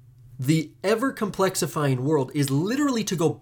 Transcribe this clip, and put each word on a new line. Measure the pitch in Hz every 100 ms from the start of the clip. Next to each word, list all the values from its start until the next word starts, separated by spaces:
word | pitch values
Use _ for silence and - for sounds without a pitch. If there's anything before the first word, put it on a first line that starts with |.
| - - - -
the | 131 160 - -
ever-complexifying | 190 226 262 - 202 - 190 - 160 156 143 127
world | 135 156 -
is | 151 127
literally | 139 190 277 294 233 208
to | 170
go | 160 113